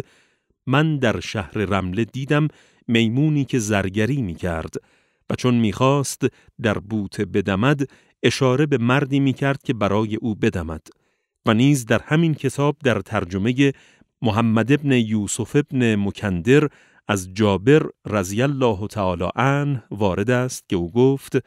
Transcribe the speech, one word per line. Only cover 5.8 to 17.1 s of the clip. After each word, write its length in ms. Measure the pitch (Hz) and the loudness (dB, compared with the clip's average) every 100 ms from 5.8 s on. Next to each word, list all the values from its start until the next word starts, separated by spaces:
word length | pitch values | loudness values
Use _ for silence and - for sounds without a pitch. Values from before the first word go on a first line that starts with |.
| 131 143 131 - 131 - _ - | 2 2 -2 -2 -4 -4 _ -4
در 160 | 113 101 | -2 -2
بوته 480 | 95 110 95 - 98 | -2 -4 -4 -6 -4
بدمد، 640 | 101 98 95 127 147 135 _ _ _ | -2 0 0 2 0 -2 _ _ _
اشاره 420 | 131 - 131 127 151 | -2 2 0 2 0
به 120 | 135 | 0
مردی 420 | 117 131 139 139 | 2 0 2 0
می‌کرد 440 | 139 127 139 139 | 0 0 -2 -4
که 100 | - | -4
برای 420 | 117 101 101 110 107 | -2 0 0 -2 -4
او 200 | 120 101 | -4 -2
بدمد." 520 | 113 95 80 78 - - _ _ _ _ - | -2 -2 -6 -10 -14 -20 _ _ _ _ 0
و 80 | |
نیز 320 | 110 135 147 113 | 4 4 2 2
در 160 | 113 - | -2 0
همین 280 | 156 170 | 0 2
کتاب 440 | 147 131 - 143 151 | 0 -4 -2 -2 0
در 180 | 135 104 | -2 -2
ترجمهٔ 680 | - 107 90 98 107 127 139 - _ _ _ - | -2 -4 -4 -2 -2 2 0 0 _ _ _ -6
محمد 500 | 117 104 117 113 110 | -2 0 2 2 2
ابن 200 | 147 143 | 0 2
یوسف 640 | 127 110 107 98 - 107 147 | 2 2 -2 -2 -6 -2 -2
ابن 400 | 143 135 120 104 | 0 0 2 2
مکندر 720 | 101 - 104 90 82 143 151 - _ _ | -2 -4 -4 -2 4 4 4 -4 _ _
از 260 | - | -4